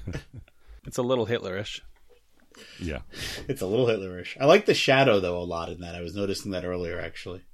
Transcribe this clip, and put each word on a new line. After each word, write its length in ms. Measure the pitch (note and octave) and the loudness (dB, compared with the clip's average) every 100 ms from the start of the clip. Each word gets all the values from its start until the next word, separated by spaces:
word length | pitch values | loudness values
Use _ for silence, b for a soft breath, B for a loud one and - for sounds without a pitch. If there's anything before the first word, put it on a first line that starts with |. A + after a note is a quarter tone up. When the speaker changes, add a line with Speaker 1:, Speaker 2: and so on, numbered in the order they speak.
| - | -8
Speaker 1:
<laughs> 800 | E2+ - A2 - - - - - | -10 -12 -18 -20 -20 -20 -18 -10
Speaker 2:
It's 120 | - | -2
a 40 | |
little 240 | B2 B2+ G#2+ | 0 2 0
Hitlerish. 540 | A#2 G2 F#2 A2 - - - - _ _ _ _ - B B | -2 -4 -6 -8 -10 -14 -20 -20 _ _ _ _ -20 B B
Speaker 3:
Yeah. 200 | E2+ C#2+ - B B B B | -8 -8 -10 B B B B
Speaker 1:
It's 160 | C3 | -4
a 40 | F#2 | 0
little 200 | A2 A#2+ | 2 2
Hitlerish. 500 | A2 F#2+ F2+ F2 - | 2 -2 -10 -10 2
I 60 | C#3 | 6
like 200 | G3+ G#3+ | 8 6
the 80 | |
shadow, 460 | F3 - C3+ C3 G2+ | 4 6 6 8 6
though, 180 | F2+ F2 | 4 0
a 40 | |
lot 240 | F2 E2+ E2+ | -2 -4 -6
in 120 | E2+ | -8
that. 140 | E2+ | -10
I 60 | F2 | -10
was 160 | E2+ G2+ | -8 -4
noticing 360 | G2 F#2+ G#2 | -4 -4 -4
that 120 | F2+ | -4
earlier, 340 | F2+ F2+ E2+ F2 | -4 -4 -4 -6
actually. 440 | E2+ - - F#2 - | -8 -10 -12 -14 -16